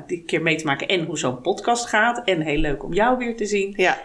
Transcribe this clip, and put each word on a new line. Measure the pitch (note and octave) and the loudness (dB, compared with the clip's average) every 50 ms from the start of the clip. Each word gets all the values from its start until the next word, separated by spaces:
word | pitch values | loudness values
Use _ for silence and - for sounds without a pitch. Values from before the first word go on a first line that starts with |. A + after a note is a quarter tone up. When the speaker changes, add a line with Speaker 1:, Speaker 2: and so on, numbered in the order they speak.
| - | -8
Speaker 1:
die | - F3+ E3+ - | -6 -8 -8 -4
keer | - F3+ D#3 | -2 -2 0
mee | D#3+ E3 D#3 | 2 2 0
te | D#3 - | 2 0
maken. | D3 C#3 - - | 0 -2 -2 0
En | - G3 F3 D#3+ | 0 0 0 -2
hoe | D#3+ D#3 | -2 -4
zo'n | - - B2+ B2+ - | -2 -2 -2 -2 -2
podcast | - F3 G3+ - - A#3 A#3+ A#3+ - | -2 -2 -2 0 0 0 0 0 0
gaat. | - - G#3+ A3 A#3+ A#3+ A#3+ - | 0 2 2 4 2 0 0 0
En | G3 F#3 D#3+ | 0 0 0
heel | D3+ D#3 C#3+ | 0 0 0
leuk | D#3 D#3 D3 C#3 C3+ - | 2 2 0 0 -2 -4
om | - F3 | -2 0
jou | G3 A3 B3 B3+ | 2 4 4 2
weer | B3 B3 A#3 A3+ | 2 0 -4 -4
te | - G#3+ | -4 -4
zien. | G3 G#3 G3+ G3 G3+ G3+ | -2 0 0 0 0 0
Speaker 2:
Ja. | - F#3 E3+ - - - | 2 2 2 2 0 -4